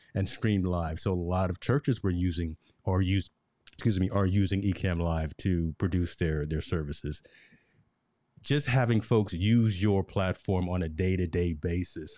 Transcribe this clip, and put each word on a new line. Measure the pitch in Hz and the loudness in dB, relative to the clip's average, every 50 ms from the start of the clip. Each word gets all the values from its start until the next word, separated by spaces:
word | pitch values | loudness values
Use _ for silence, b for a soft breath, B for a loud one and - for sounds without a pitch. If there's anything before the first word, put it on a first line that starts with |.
| b b b | b b b
and | 101 95 | -4 -2
streamed | - - - - 110 104 95 90 | -2 -4 -2 0 0 2 2 2
live. | 90 87 87 82 80 80 - | 0 0 -2 -2 -4 -6 -4
So | - 104 92 | -4 -2 -2
a | |
lot | 90 85 87 90 92 95 90 | -2 -2 -2 0 0 0 -2
of | 85 - | -2 -4
churches | - - 123 143 - 139 117 - | -2 -2 0 0 0 -2 -2 -2
were | - 92 | -2 -2
using, | 87 87 90 90 80 87 85 80 80 b b b b b _ | 0 0 0 0 -2 -2 -4 -6 -6 b b b b b _
or | 98 92 95 | -2 0 0
use, | 95 92 98 95 - - _ _ _ _ _ _ _ - - | 2 2 0 0 -2 -4 _ _ _ _ _ _ _ -20 -10
excuse | - - 117 101 95 | -2 0 0 2 2
me, | 92 92 | 0 0
are | - 101 98 | 2 0 2
using | 92 95 104 98 92 98 98 101 | 2 2 2 2 2 0 0 0
Ecamm | 98 90 - - 95 85 82 | 0 -2 0 -2 -2 0 0
Live | 85 82 80 80 80 76 - | 0 0 0 0 -2 -4 -6
to | - - 95 90 85 85 82 76 | -4 -2 0 0 2 0 -2 -2
produce | - 101 87 90 90 87 85 - | -2 -2 0 0 0 -2 -2 -2
their, | - 90 80 78 76 73 | -2 -2 -2 -2 -2 -2
their | 76 78 78 | -2 -4 -4
services. | - - 92 82 73 71 71 - - 73 76 - B B B B B B B B B B B B B _ _ _ _ _ _ _ _ _ _ _ | -2 -2 -4 -4 -4 -6 -8 -8 -8 -8 -8 -10 B B B B B B B B B B B B B _ _ _ _ _ _ _ _ _ _ _
Just | - - 139 151 - | -4 0 0 0 2
having | 123 123 135 120 120 117 107 | 2 2 2 4 4 2 2
folks | 107 - 120 110 101 - 92 | 2 2 2 2 2 2 0
use | 82 98 107 117 120 113 110 95 90 | 0 4 4 6 6 6 4 2 2
your | 101 107 98 98 92 | 2 4 4 2 2
platform | - - 101 95 92 90 - - - 95 90 92 | 0 0 0 0 0 0 -2 -2 0 0 0 0
on | 87 90 90 | 0 0 -2
a | 85 80 | -2 -2
day-to-day | 78 85 92 92 95 90 90 80 90 87 87 85 80 | -2 0 0 2 2 2 0 0 0 0 0 0 0
basis | 73 - 87 85 92 90 - - 82 78 - - | -2 -4 -2 -2 -2 -4 -4 -8 -10 -12 -12 -12